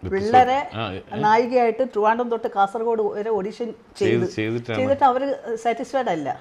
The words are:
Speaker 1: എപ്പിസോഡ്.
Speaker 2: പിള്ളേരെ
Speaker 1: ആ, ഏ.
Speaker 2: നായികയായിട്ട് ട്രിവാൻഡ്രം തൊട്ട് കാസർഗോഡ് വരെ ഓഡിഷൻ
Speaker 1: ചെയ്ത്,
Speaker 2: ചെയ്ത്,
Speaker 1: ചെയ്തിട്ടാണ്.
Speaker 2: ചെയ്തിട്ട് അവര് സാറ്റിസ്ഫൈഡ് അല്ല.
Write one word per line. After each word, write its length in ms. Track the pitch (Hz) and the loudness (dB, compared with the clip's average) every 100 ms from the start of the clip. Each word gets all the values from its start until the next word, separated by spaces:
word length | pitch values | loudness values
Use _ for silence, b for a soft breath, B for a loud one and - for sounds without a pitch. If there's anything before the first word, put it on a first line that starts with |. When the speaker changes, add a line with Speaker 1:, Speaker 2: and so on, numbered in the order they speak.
Speaker 1:
എപ്പിസോഡ്. 240 | 185 190 208 | -6 -2 4
Speaker 2:
പിള്ളേരെ 440 | 254 247 269 302 | 6 6 2 -2
Speaker 1:
ആ, 180 | 214 214 | -6 -6
ഏ. 80 | 190 - | -6 -8
Speaker 2:
നായികയായിട്ട് 680 | 214 214 226 240 254 233 220 | 0 4 4 4 2 2 0
ട്രിവാൻഡ്രം 460 | 254 208 214 226 247 | -2 2 2 2 -2
തൊട്ട് 200 | 233 233 196 | -4 -4 0
കാസർഗോഡ് 460 | 196 233 233 226 | 0 0 -2 0
വരെ 280 | 202 208 220 | -2 -2 -2
ഓഡിഷൻ 340 | 214 196 214 | -2 -4 -6
Speaker 1:
ചെയ്ത്, 560 | 233 - - - 196 120 | -8 -10 -16 -2 2 2
Speaker 2:
ചെയ്ത്, 120 | 180 | 0
Speaker 1:
ചെയ്തിട്ടാണ്. 460 | - 107 117 117 110 | -2 -4 -4 -4 -2
Speaker 2:
ചെയ്തിട്ട് 260 | 262 277 | 0 2
അവര് 520 | 269 254 277 - - 226 | 4 2 -2 -6 -6 -4
സാറ്റിസ്ഫൈഡ് 500 | 240 220 - 269 233 | -4 -4 -4 -4 -2
അല്ല. 340 | 165 135 - | -2 -4 -8